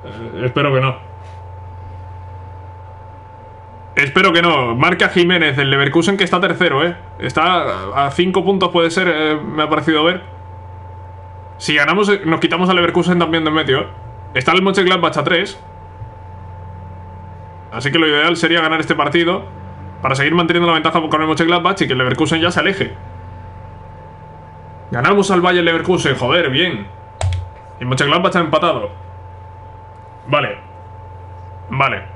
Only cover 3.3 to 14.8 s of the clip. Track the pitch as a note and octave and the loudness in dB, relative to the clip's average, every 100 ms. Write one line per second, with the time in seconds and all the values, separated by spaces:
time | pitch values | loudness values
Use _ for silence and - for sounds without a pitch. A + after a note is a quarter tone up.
3.3 | - - - - - - - C#3 F#3 F#3+ | -18 -18 -18 -18 -18 -6 -2 2 4 4
4.3 | E3+ F3 D3+ A#2+ A#2+ E3 F3 G3 F#3 F3 | 6 4 4 2 2 2 2 2 4 4
5.3 | F3+ D#3 C3+ C#3 C#3 C#3 E3 E3+ G3 - | 4 4 2 2 4 4 4 2 2 2
6.3 | F3+ F3+ E3+ F3 C#3 E3+ E3+ - - B2+ | 2 2 2 2 4 2 -2 -14 -8 -2
7.3 | D#3 E3+ F3+ C3+ F#2 F#2+ B2+ C#3 - F#3 | 2 4 2 0 -4 -2 0 0 2 2
8.3 | F#3+ F3+ G3 F3+ E3+ E3+ F3 F#3 D#3 D#3 | 2 2 2 2 4 2 2 2 2 2
9.3 | D3+ - D3+ D3+ D3+ D3 D#3 D#3+ F#3 - | 0 -2 -2 2 2 2 4 4 2 -8
10.3 | - - - - - - - - - - | -16 -16 -16 -14 -16 -16 -16 -16 -16 -16
11.3 | - - - - D3+ D3 F#3 G#3 G3 D#3+ | -16 -16 -8 0 2 4 4 4 2 2
12.3 | D#3+ E3+ E3+ F3+ F#3 E3+ F3 F3 F3 D#3+ | 2 2 2 4 4 4 4 4 4 4
13.3 | E3 D#3 D#3 C#3+ C3 - - - - - | 2 2 2 2 0 0 -10 -16 -16 -4
14.3 | B2+ B2+ F3 F#3+ F#3 | 0 4 4 4 4